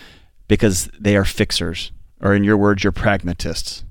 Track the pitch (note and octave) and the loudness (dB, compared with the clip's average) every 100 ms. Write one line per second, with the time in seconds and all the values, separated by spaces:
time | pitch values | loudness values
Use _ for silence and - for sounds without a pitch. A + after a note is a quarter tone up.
0 | - - - - - G#2 A2 F2+ - - | -18 -20 -20 -16 0 2 4 2 -4 -4
1 | G2+ G2+ G2 - G#2 - E2+ E2+ - - | 2 2 2 0 -2 -2 -4 -6 -10 -14
2 | - - F#2+ G2+ G2+ G#2+ G2+ G2+ G2+ F2+ | -20 -4 0 2 4 4 4 2 0 0
3 | A2 G2 F2 E2+ E2 E2 - - - | 0 0 -2 -6 -6 -6 -8 -12 -16